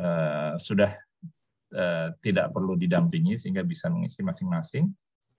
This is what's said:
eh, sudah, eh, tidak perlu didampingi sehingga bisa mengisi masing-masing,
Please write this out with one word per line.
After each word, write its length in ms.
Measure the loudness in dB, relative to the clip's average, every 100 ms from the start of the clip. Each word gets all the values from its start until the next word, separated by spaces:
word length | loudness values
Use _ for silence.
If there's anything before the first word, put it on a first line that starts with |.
eh, 520 | -2 0 0 0 -4 -4
sudah, 400 | 0 4 4 2 _ _ -20 -20 _ _ _ -2
eh, 320 | 0 0 -4 -4
tidak 320 | 0 2 0 0
perlu 160 | 0 0
didampingi 560 | 2 4 4 2 2 0
sehingga 240 | -2 -2
bisa 320 | -2 -2 -2
mengisi 320 | -2 -2 -4
masing-masing, 640 | -6 -4 -2 -2 -2 0 0 -2 _ _ _